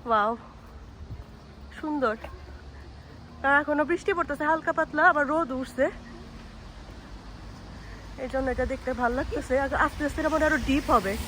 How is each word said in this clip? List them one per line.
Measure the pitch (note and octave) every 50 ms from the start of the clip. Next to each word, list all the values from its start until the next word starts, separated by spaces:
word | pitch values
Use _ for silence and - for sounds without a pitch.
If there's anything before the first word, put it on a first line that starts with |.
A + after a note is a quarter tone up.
| -
ওয়াও, | A#3+ A3+ G#3+ G#3 A3 A#3 A3+ - - - - - - - - - - - - - - - - - - - - - - - - - - -
সুন্দর। | - - D#4 D4+ D4 C4 A3 G#3+ A3+ - - - - - - - - - - - - - - - - - - - - - - - -
আর | - C4+ C#4 C#4+
এখনো | D4+ D4 D4 C#4+ D4+
বৃষ্টি | C4+ F4 - - G4+ G4
পড়তেছে | F4 E4+ - D4 C4+ D4+
হালকা | D4+ E4 D#4+ D#4 E4+
পাতলা, | D#4+ E4 D#4 - - D4+ D#4+ F4+
আবার | D#4+ D4+ C#4+
রোদ | C4 D4+ E4 E4 A#3
উঠছে, | C4 B3+ C4 B3 - B3 C#4 F4 - - - - - - - - - - - - - - - - - - - - - - - - - - - - - - - - - - - - - - - - - - - - - -
এই | B3+ B3
জন্য | - C4 C4 C4
এটা | B3 B3+ B3+
দেখতে | A3+ C4+ B3+ - B3+
ভালো | B3+ A3+ B3 A#3 B3
লাগতেছে। | C4 - - G#4+ D4+ B3+ - B3+ C4+
আর | C#4 C4+ C#4 - D#4
আস্তে | D4 - - D4
আস্তে | C#4+ - D#4+
এটা | D4+ D#4
মনে | D#4 D#4 D#4
হয় | D#4
আরো | D#4 C#4 A3
ডিপ | C4+ C4+ D4+ - -
হবে। | - A3+ F#3 G3 G3+ A3+ -